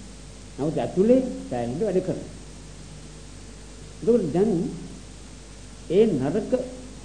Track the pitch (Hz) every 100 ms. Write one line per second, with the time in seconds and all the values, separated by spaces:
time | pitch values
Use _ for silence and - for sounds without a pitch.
0 | - - - - - - 151 143 120 175
1 | 220 262 - - - 123 120 147 214 185
2 | 175 - - - - - - - - -
3 | - - - - - - - - - -
4 | 185 240 160 170 220 170 233 - - -
5 | - - - - - - - - - 180
6 | 226 143 139 202 - 254 - - - -